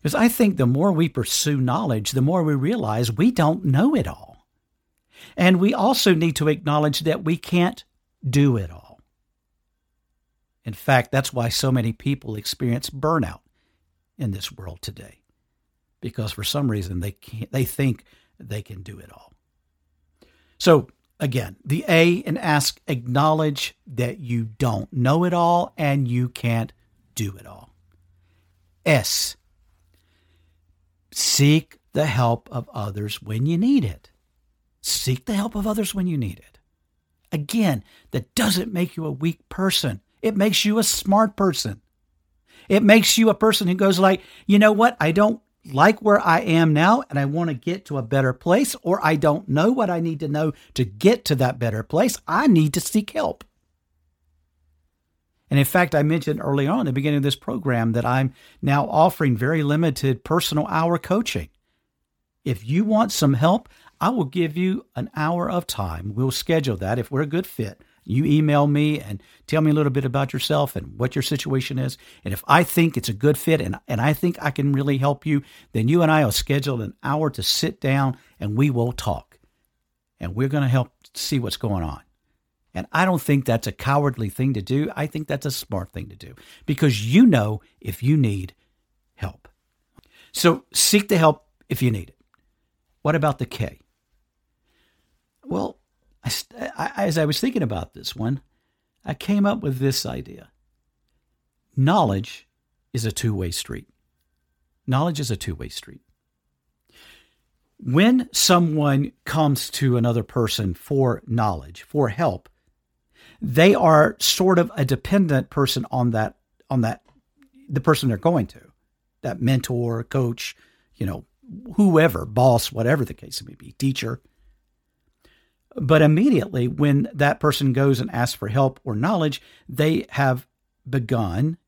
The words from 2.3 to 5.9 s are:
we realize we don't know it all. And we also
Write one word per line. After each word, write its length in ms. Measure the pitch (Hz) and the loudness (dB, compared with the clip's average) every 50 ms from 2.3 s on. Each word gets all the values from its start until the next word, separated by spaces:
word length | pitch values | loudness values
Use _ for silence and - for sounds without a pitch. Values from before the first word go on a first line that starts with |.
| 175 185 165 | 2 0 0
we 120 | 156 147 | 0 0
realize 560 | 139 131 160 233 240 147 107 107 113 123 107 | 0 0 -2 -2 -2 -2 -2 -2 -2 -2 -2
we 200 | 113 107 170 247 | 0 2 2 2
don't 340 | 247 - 160 151 160 190 185 | 2 2 2 2 0 0 0
know 300 | 143 127 135 202 277 311 | 0 2 4 4 2 2
it 120 | 233 113 | 0 -2
all. 400 | 80 - - - - - _ _ _ _ _ _ _ _ _ _ _ _ _ _ _ _ - - - - | -4 -8 -12 -18 -20 -20 _ _ _ _ _ _ _ _ _ _ _ _ _ _ _ _ -20 -20 -18 -4
And 240 | - 180 175 185 175 | 2 4 4 4 6
we 140 | 185 208 - | 4 2 2
also 420 | - 180 - | 2 2 2